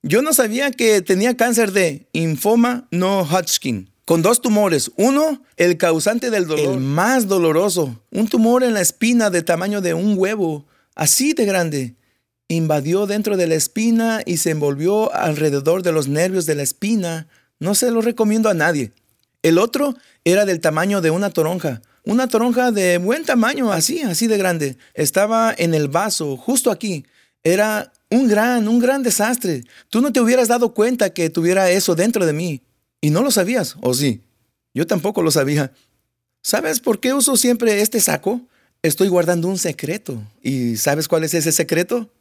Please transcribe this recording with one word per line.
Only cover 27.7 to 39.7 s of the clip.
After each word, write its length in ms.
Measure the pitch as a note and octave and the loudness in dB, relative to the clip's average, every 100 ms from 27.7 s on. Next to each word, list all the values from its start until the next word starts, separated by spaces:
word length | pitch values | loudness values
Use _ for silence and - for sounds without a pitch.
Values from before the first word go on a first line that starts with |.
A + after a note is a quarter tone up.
| G#3+ - _ _ | -2 -8 _ _
un 200 | A#3 C4 | 2 4
gran, 400 | G#3 A#3 B3 G#3+ | 2 2 0 2
un 100 | A#3+ | 2
gran 240 | B3 C#4 | 2 0
desastre. 600 | B3 - G#3+ A#3+ F#3+ C#3+ - - _ | -2 0 0 -2 -4 -6 -8 -20 _
Tú 100 | A3 | 0
no 140 | C#4 | 0
te 80 | B3 | 2
hubieras 260 | A#3 B3+ A#3 | 2 4 2
dado 260 | A#3+ A#3+ | 2 0
cuenta 360 | A#3+ A3 B3 G3 | 2 0 2 -2
que 200 | - E3 | 0 -2
tuviera 400 | E3 E3 F#3 F#3 | 0 2 2 4
eso 260 | F#3 - E3 | 2 2 2
dentro 300 | G#3 A3+ F3 | 2 2 0
de 60 | |
mí. 320 | D3+ F3 C#3 _ _ _ _ | 0 -4 -6 _ _ _ _
Y 80 | D3+ | 0
no 140 | D#3 | 2
lo 60 | C4+ | 2
sabías, 460 | A3 F3+ B3 F3+ - | 0 0 0 -4 -4
¿o 120 | B2 | -4
sí? 280 | B2+ C#3+ G#2+ _ _ _ _ _ | 0 -2 -2 _ _ _ _ _
Yo 140 | B2+ E3+ | -6 -2
tampoco 340 | G3 F3+ G3+ | -2 -2 -2
lo 100 | E3 | 0
sabía. 420 | D3+ C#3 D3 C3+ _ _ _ _ _ _ _ | 0 0 0 -2 _ _ _ _ _ _ _
¿Sabes 380 | - A3 D#4+ C#4 | -4 -2 -2 -4
por 220 | - G#3 | -2 -2
qué 120 | B3+ | 0
uso 220 | C#4 C4+ C4 | 0 0 0
siempre 460 | B3 A#3+ A#3 G3+ | 0 2 2 2
este 180 | G#3 A3+ | 0 0
saco? 400 | - D3+ - A#3+ - _ _ _ | -2 -2 -2 -6 -8 _ _ _
Estoy 260 | D#3+ D3+ G3 | -4 0 2
guardando 400 | F3+ E3+ F3 E3+ | 2 2 0 -2
un 80 | F#3+ | -4
secreto. 640 | F3 | -6